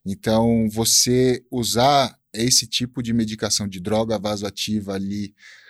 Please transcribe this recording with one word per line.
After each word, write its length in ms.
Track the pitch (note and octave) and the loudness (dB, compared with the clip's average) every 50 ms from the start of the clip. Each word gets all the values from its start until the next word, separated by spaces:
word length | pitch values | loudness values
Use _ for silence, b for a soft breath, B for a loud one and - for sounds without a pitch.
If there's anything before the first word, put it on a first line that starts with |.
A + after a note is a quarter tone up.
| B | B
Então, 600 | F#2+ G2 - - A2+ A2 A2+ A#2 A#2 A#2 A2+ A2+ G#2+ | -8 -8 -4 0 2 2 4 4 4 4 2 2 0
você 720 | G#2+ A2+ A2+ - - - - B2 B2 B2+ C3 B2+ B2 - - _ | 0 0 0 2 2 2 2 2 4 4 4 2 2 0 -4 _
usar 680 | C3 B2 A2+ G#2 G2+ A2+ B2+ C#3+ C#3+ C#3 C3 A2 - _ _ _ - | -6 -4 -4 -2 2 4 4 6 6 4 4 0 -2 _ _ _ -6
esse 360 | G#2+ A#2 B2+ - - A2+ A2 | -2 0 2 2 2 0 0
tipo 340 | - - B2+ B2 - C3 A#2 | -2 -4 -4 -6 -6 -6 -4
de 100 | A2+ A2+ | -2 0
medicação 540 | A#2 A2 G#2+ A2 A2 A2 G2+ - - G#2 | 0 0 -2 -4 -4 -4 -2 -2 -2 -4
de 140 | G2+ F#2+ F#2 | -4 -8 -8
droga 360 | F2 G2+ G#2+ A2 A2+ A2+ A2 G2 | -4 -2 0 0 0 0 -2 -4
vasoativa 760 | G2 G#2 G#2 G2+ G#2 G2 - - - A2 G#2+ G#2+ G2 G2 G2 | -2 -4 -4 -4 -6 -8 -6 -6 -4 -4 -4 -4 -4 -4 -6
ali 400 | G2 G2 G2 G2+ G#2 G2+ G2 - B B B B B B | -6 -6 -6 -6 -6 -8 -8 -12 B B B B B B